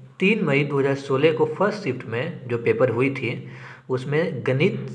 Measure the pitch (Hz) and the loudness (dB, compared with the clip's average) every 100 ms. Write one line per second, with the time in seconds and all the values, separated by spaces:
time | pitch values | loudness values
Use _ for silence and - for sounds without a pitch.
0 | - - 190 220 160 139 143 139 139 135 | -18 0 2 2 2 2 2 0 0 0
1 | - 135 160 156 151 - 202 - 139 120 | 0 2 4 4 0 2 0 0 -4 -6
2 | - 113 165 - 117 117 117 110 123 113 | -4 -6 -6 -8 -4 -2 2 4 4 4
3 | 135 135 117 160 - - - - - 127 | 0 0 -4 -6 -10 -16 -18 -18 -6 -6
4 | 135 147 180 123 113 131 185 - - | -2 0 0 -2 0 2 2 0 -8